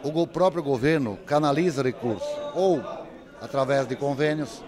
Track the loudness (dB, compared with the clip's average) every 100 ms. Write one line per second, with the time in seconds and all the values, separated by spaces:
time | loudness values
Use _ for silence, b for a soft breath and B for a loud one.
0 | -2 0 0 2 2 2 0 2 4 2
1 | 0 -4 0 2 4 4 2 2 -2 0
2 | -4 -2 -4 -6 -6 0 2 2 0 -10
3 | -14 -18 -20 -16 -6 -2 2 0 0 -2
4 | -2 0 0 0 -6 -10